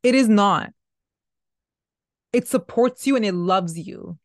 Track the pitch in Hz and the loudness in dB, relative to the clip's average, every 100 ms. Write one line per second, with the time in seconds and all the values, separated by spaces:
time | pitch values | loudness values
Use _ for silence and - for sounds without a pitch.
0 | 247 262 233 208 202 170 - _ _ _ | 2 2 4 4 4 0 -4 _ _ _
1 | _ _ _ _ _ _ _ _ _ _ | _ _ _ _ _ _ _ _ _ _
2 | _ _ _ 247 247 247 - - 247 247 | _ _ _ -4 0 -4 -2 0 0 0
3 | 262 269 214 180 175 190 175 165 190 - | -2 0 0 -2 0 0 -2 -10 -14 -16
4 | - 165 | -16 -18